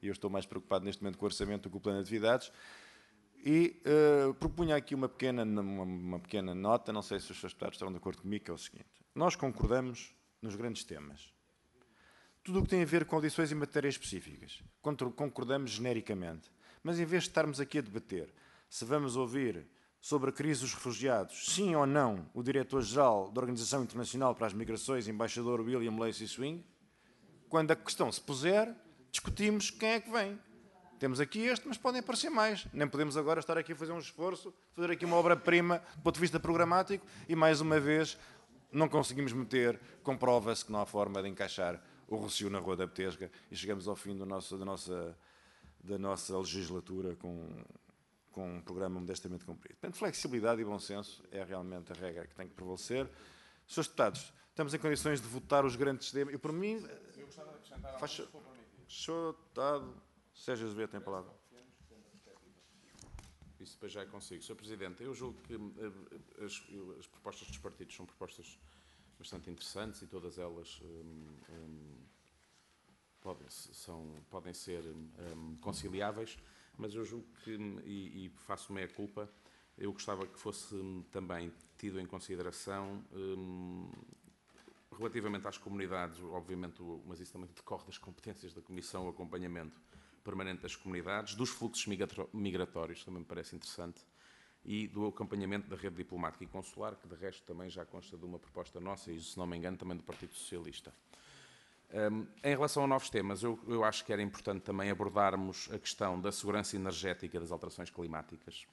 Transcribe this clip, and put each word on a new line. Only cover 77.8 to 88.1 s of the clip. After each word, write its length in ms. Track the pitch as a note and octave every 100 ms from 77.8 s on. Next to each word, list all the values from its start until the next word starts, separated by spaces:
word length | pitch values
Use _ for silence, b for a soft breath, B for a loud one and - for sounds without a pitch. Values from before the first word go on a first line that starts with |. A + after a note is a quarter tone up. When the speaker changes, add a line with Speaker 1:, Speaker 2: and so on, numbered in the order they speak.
Speaker 2:
e, 440 | - G2+ F#2+ F#2+ F#2
e 40 | - -
faço 260 | G2 -
meia 160 | G2 F2+
culpa, 400 | - G2+ - G#2 b b b b -
eu 160 | G2+
gostava 360 | G2+ - G2 F#2+
que 100 | -
fosse, 380 | A2 G2+ - G2+
hum, 280 | F#2+ F#2 E2+
também 400 | G2 F#2 F2 E2+ E2 - -
tido 200 | G#2 F#2
em 60 | F2
consideração, 1000 | F#2 - F2+ F2 - - G2 G2 G2+ -
hum, 800 | G2 F#2+ F#2+ F#2 F2+ F2+ F2+ F2 - - - - _ _ B B B _ -
relativamente 520 | A2+ A2+ G#2+ G2+ G2+
às 100 | -
comunidades, 640 | - G2 F#2+ F#2 F2 E2
obviamente, 580 | F2+ F2+ F2+ F#2 F2+ E2
o, 180 | F2 E2 -
mas 120 | E2+
isso 140 | F2+
também 160 | F#2 F2+ E2+
decorre 320 | - F#2+ -
das 100 | -
competências 560 | -